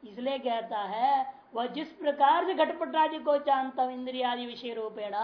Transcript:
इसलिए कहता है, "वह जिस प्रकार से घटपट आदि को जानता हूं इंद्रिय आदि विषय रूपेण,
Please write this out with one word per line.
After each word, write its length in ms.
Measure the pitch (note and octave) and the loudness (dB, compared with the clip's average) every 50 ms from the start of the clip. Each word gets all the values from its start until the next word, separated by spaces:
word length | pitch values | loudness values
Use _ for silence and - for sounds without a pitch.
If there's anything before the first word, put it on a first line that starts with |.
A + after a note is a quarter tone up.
| - A3 | -20 -16
इसलिए 300 | G3 A3 B3 C4+ C4+ C4 | -12 -6 -4 -4 -4 -2
कहता 400 | B3 B3+ A3+ A3+ A3 - A#3 G#3 | -2 -2 -2 -2 -4 -4 -4 -4
है, 560 | G3+ F#3+ G3+ A3 A#3+ C#4 C#4+ C4+ C4 - - - - _ - | -4 -4 -2 2 2 4 4 4 2 -2 -8 -16 -16 _ -6
"वह 140 | A#3 A#3+ B3 | -4 -4 -4
जिस 240 | - C#4+ D#4 - | -4 -6 -8 -8
प्रकार 540 | - - E4 D4 C#4+ C#4+ C#4 C4+ D#4 F4 - | -8 -4 -2 0 2 4 6 6 6 6 4
से 80 | F4+ F#4+ | 2 2
घटपट 420 | C#4 D#4 - - E4 E4+ - - | 2 2 2 2 -2 -4 -2 2
आदि 240 | D#4+ D#4 D#4 D#4+ D#4 | 2 2 2 2 -2
को 180 | A#3+ D#4 D4 C#4+ | 0 2 2 2
जानता 460 | C#4+ C#4+ C4+ C4 C4 C4 B3+ - B3+ | 4 2 2 2 2 0 0 -2 -2
हूं 80 | B3+ | -2
इंद्रिय 320 | B3+ B3+ B3+ B3+ B3+ B3+ B3+ | -2 -6 -6 -6 -2 -2 0
आदि 220 | B3 B3 B3 B3 | 0 0 -2 -4
विषय 280 | A#3+ A#3 - - A#3+ A#3 | -8 -10 -10 -8 -8 -6
रूपेण, 420 | A3+ A3 G#3+ G3+ G#3+ G#3 G#3 G3 G#3 | -6 -6 -6 -6 -6 -8 -6 -2 0